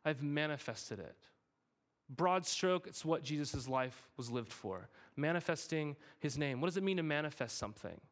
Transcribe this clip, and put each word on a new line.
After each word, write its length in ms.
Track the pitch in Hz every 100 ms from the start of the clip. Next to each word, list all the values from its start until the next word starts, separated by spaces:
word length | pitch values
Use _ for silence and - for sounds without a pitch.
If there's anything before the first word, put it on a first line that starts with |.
I've 180 | - 147
manifested 760 | 143 147 151 143 - 110 - 104
it. 180 | 82 - - _ _ _ _ _ _ _ _
Broad 340 | 131 180 185
stroke, 420 | 180 - 185 180 -
it's 200 | - 156
what 160 | 160
Jesus' 440 | 139 147 147 - 127
life 400 | 131 127 123 - -
was 120 | 120
lived 220 | 120 110
for, 380 | - 104 92 92 - - -
manifesting 800 | 147 170 160 160 - 160 151 143 - -
his 180 | 151 135
name. 240 | 143 123
What 60 | 160
does 100 | 180
it 60 |
mean 160 | 196 185
to 40 |
manifest 540 | 160 147 151 143 120 -
something? 420 | 104 104 98 82 -